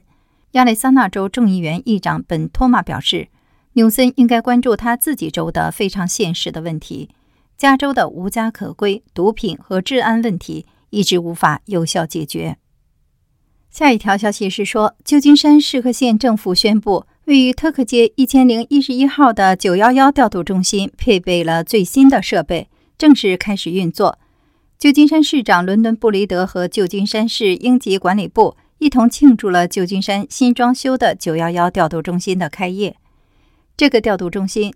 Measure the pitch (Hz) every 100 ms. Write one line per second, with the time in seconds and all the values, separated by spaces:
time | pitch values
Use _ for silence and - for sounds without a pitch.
0 | _ _ _ _ _ 262 247 220 262 262
1 | 214 202 196 254 220 185 160 170 - 202
2 | - 156 - 160 160 - 254 240 175 143
3 | - 180 156 _ _ _ _ 233 226 220
4 | 247 254 240 233 233 247 247 208 233 240
5 | - 269 160 170 165 165 160 - 196 196
6 | 175 - 180 170 - 160 165 151 - 117
7 | 151 _ _ _ _ _ 277 269 277 247
8 | 165 165 190 226 226 - 190 165 202 208
9 | _ - 190 214 196 - - 190 180 254
10 | 226 226 233 185 - 156 - _ _ 208
11 | 190 180 170 170 160 147 - 185 165 -
12 | 165 160 151 165 160 - _ _ _ _
13 | _ _ _ _ _ _ _ - 294 226
14 | 208 196 208 202 196 190 196 214 214 _
15 | - 294 285 294 302 294 - 262 247 226
16 | 247 214 254 220 190 180 208 214 208 180
17 | - _ - 277 254 254 320 285 240 240
18 | 226 - 254 269 254 226 233 285 269 254
19 | 277 285 262 214 190 185 202 180 233 262
20 | 277 285 214 185 170 185 180 196 196 _
21 | 254 185 185 175 165 165 165 220 - 170
22 | 269 254 - 196 - 170 - _ _ _
23 | 311 277 202 180 208 202 170 185 165 -
24 | 190 - _ _ _ _ _ _ - 285
25 | 294 311 294 294 220 180 180 208 226 226
26 | 226 196 202 180 185 185 180 - 180 202
27 | 202 214 226 - 208 180 247 254 208 190
28 | 180 202 170 - 190 - _ _ 311 247
29 | 233 - 285 226 202 180 175 208 180 196
30 | 196 202 - - 247 240 240 254 262 262
31 | 220 - 175 160 165 175 175 185 160 165
32 | 156 175 190 185 170 - 180 190 196 -
33 | _ _ _ _ _ _ _ - 294 220
34 | 214 185 175 196 190 214 208